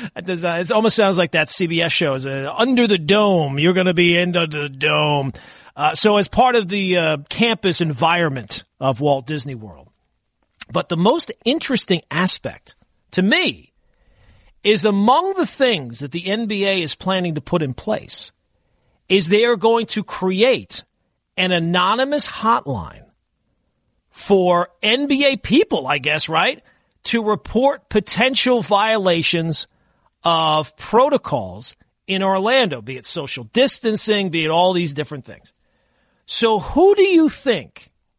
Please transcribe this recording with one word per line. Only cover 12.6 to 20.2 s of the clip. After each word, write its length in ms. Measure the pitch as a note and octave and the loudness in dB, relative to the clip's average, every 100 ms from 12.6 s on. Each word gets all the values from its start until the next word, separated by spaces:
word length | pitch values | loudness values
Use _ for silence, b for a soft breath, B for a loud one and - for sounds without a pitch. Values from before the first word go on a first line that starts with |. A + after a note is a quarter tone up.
| - _ _ _ _ | -20 _ _ _ _
to 100 | - | -2
me 520 | F#3+ E4 D#4+ G2+ _ _ _ _ _ _ _ _ _ _ | 2 2 0 -4 _ _ _ _ _ _ _ _ _ _
is 220 | G#3 G#3+ G3+ | 0 2 2
among 500 | G3+ G#3+ D4 F#4+ F#4+ | 2 4 2 2 -2
the 100 | C4 | -4
things 540 | - B3+ F#3+ B2 A#2+ | 0 0 0 -6 -10
that 120 | C#3+ | -8
the 160 | E3+ F#3 | -8 -4
N 200 | G#3+ A3 | -4 -2
B 180 | G#3 G3 | -2 0
A 160 | F#3+ | 0
is 140 | D#3 - | -4 -6
planning 400 | F#3 F#3+ F3+ D3+ | -2 -2 -2 -4
to 60 | |
put 200 | - E3+ | -4 -2
in 140 | C#3 B2+ | -2 -6
place 560 | - - - - - _ _ _ _ _ _ _ - | -6 -6 -8 -14 -14 _ _ _ _ _ _ _ 0
is 220 | F#3+ D#3+ | 0 2
they 160 | G#3 A#3+ | 2 2
are 100 | A3+ | 2
going 300 | A3+ A#3 A3 | 2 2 -2
to 180 | G#3+ | -6
create 800 | - - | -6 -6